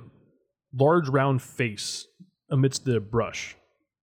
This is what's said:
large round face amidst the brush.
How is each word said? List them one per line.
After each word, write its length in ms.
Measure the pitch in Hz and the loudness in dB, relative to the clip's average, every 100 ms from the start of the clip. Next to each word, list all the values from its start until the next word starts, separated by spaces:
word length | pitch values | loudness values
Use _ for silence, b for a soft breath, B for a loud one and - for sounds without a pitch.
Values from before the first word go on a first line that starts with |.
| - _ _ _ _ _ _ 131 | -12 _ _ _ _ _ _ 2
large 320 | 143 175 135 | 4 4 2
round 320 | 139 139 131 | 2 2 0
face 640 | - - 117 101 - - - _ - _ _ | -2 -4 -4 -4 -10 -10 -14 _ -20 _ _
amidst 340 | 135 135 - 131 | 2 2 0 -2
the 140 | 113 | -2
brush. 560 | 104 113 92 - - - _ _ _ _ | 0 -2 -2 -6 -12 -16 _ _ _ _